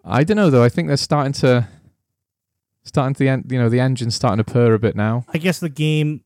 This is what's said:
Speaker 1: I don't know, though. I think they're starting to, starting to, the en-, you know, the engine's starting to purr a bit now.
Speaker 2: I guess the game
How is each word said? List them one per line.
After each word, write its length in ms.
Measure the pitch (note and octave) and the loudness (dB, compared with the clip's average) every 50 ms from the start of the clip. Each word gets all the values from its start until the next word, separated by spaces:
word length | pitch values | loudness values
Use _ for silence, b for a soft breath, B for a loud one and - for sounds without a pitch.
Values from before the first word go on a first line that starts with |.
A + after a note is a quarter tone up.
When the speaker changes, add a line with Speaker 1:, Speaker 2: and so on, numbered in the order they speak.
| _ | _
Speaker 1:
I 200 | F2 - B2+ D#3 | 0 0 0 2
don't 120 | E3 G#3+ | 2 2
know, 140 | G#3+ G3+ E3 | 2 4 4
though. 120 | C3+ B2 | 4 4
I 60 | A#2+ A#2+ | 4 4
think 200 | - - E3+ D3+ | 2 0 -2 -2
they're 80 | C#3+ C3+ | -2 -2
starting 340 | - - D3+ D3 C3+ C#3 C#3 | -2 -2 -2 -2 0 -2 -2
to, 320 | - - B2+ B2 A#2+ A#2 B B B B B _ _ _ _ _ _ _ _ _ _ _ _ _ _ _ _ _ _ | 0 2 2 2 2 0 B B B B B _ _ _ _ _ _ _ _ _ _ _ _ _ _ _ _ _ _
starting 320 | _ - - C#3+ C3+ C3 C#3 | _ -4 -4 -2 -2 -2 -2
to, 40 | - | 0
the 100 | C#3 C3 | 0 0
en-, 140 | C3 B2+ - - | 0 -2 -4 -4
you 100 | B2+ B2+ | -2 0
know, 120 | A#2+ A2+ | 0 2
the 100 | A#2 B2 | 2 2
engine's 340 | B2+ C3 C3 A#2+ A#2+ A#2 A2+ | 0 0 -2 -2 -4 -6 -4
starting 300 | - - B2 F#2+ A2+ A2 | -2 -2 0 0 0 -2
to 60 | - | 0
purr 240 | - A#2+ A#2+ A#2 A2+ | 0 2 4 4 2
a 40 | G#2 | 2
bit 160 | G2+ G#2 - | 0 -2 -2
now. 300 | G#2 G#2 A2 A2+ A#2+ A#2+ - | 0 -2 -2 -2 -4 -6 -6
Speaker 2:
I 60 | - D#3+ | -8 -4
guess 200 | D#3+ F#3 E3 - | -2 -2 -4 -2
the 100 | F3 D#3+ | -6 -8
game 520 | C3+ D3+ D3+ D#3 D#3 D3+ D3+ D3+ D3+ C3 _ | -6 -4 -2 -2 0 0 -2 -2 -4 -8 _